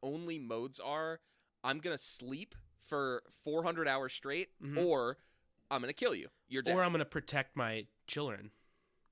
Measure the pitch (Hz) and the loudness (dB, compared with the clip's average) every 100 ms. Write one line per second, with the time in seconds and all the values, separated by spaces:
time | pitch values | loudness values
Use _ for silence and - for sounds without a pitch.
0 | 131 156 170 160 120 113 131 127 127 151 | -4 -4 -2 -4 -2 -2 -2 -4 -4 -2
1 | 160 160 _ _ _ _ 127 147 175 147 | -2 -4 _ _ _ _ 0 0 0 -2
2 | - - 123 139 208 - - _ - 147 | -4 -8 -6 -8 -8 -14 -20 _ -4 0
3 | 131 123 - - 151 160 170 170 151 135 | 0 -2 -4 -10 -2 2 2 2 2 2
4 | 131 - 139 160 185 - 139 147 175 143 | 0 -4 -4 -4 -4 -8 -4 2 6 6
5 | 120 135 _ _ _ _ - 135 123 - | 4 -2 _ _ _ _ -4 -2 -2 0
6 | 247 110 67 _ - 131 135 180 180 165 | 2 0 -4 _ -6 -2 2 4 6 4
7 | 143 151 - 147 135 139 113 110 104 _ | 0 -2 -2 -2 -2 0 -2 -2 -6 _
8 | - 143 143 98 104 - _ _ _ _ | -8 -4 -4 -6 -10 -18 _ _ _ _
9 | _ | _